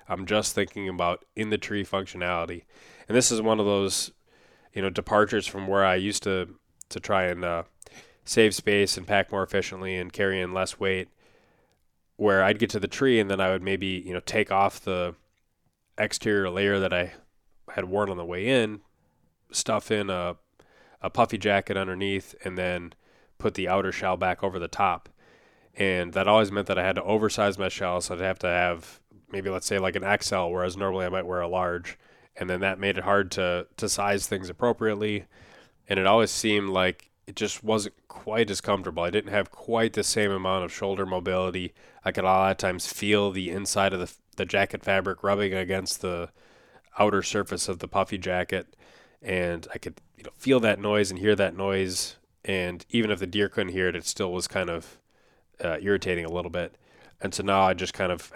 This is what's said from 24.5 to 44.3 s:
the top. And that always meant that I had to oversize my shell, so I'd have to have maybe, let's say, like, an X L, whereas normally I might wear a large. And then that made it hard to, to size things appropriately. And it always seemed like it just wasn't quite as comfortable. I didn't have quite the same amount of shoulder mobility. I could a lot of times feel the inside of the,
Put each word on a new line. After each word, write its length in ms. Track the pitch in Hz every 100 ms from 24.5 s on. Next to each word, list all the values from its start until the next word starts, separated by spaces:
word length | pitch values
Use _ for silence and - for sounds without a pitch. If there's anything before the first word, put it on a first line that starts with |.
| 90
the 100 | 85
top. 420 | - 98 85 - _ _ _ _ _ _ -
And 380 | 98 90 87
that 140 | 92 98
always 240 | 107 101
meant 160 | 101 101
that 120 | 92
I 40 |
had 120 | 92 95
to 80 |
oversize 560 | 87 107 107 - 104 95
my 100 | 95
shell, 320 | - 92 90
so 140 | - 87
I'd 60 |
have 180 | 95 95
to 80 | 90
have 520 | 87 90 85 - - _ - -
maybe, 200 | 98 95
let's 160 | 92 -
say, 100 | 101
like, 180 | 92 92
an 80 |
X 280 | 98 104 -
L, 200 | 95 87
whereas 240 | 90 90 95
normally 300 | 98 95 90
I 40 |
might 180 | 92 90
wear 140 | 90
a 60 | 85
large. 520 | 92 90 87 85 - _ _ _ -
And 140 | 90
then 120 | 90
that 180 | 98 95
made 180 | 101 92
it 60 |
hard 260 | 92 101 92
to, 360 | 101 90 87 - -
to 100 | 107
size 400 | - 101 101 -
things 220 | 101 92
appropriately. 760 | 87 120 113 110 104 107 104 - - - - - _ -
And 120 | 95
it 80 | 95
always 240 | 113 107
seemed 380 | - 113 104 98
like 420 | 92 92 90 - _ -
it 80 | -
just 280 | 107 -
wasn't 320 | 107 110 101 _ -
quite 420 | - - 110 110
as 120 | 95
comfortable. 420 | - 101 95 82
I 60 | 87
didn't 220 | 104 98
have 200 | 101 95
quite 420 | - - 113 113
the 100 | 110
same 280 | 101 113 104
amount 320 | 98 92 95 85
of 80 |
shoulder 320 | - 98 98 92
mobility. 680 | 92 90 92 92 90 87 _ - -
I 80 | -
could 120 | -
a 40 | 92
lot 240 | 95 95
of 60 | 95
times 340 | 98 90 -
feel 400 | - 104 104 101
the 200 | 95 90
inside 400 | 92 98 104 98
of 80 | 95
the, 140 | 90 - _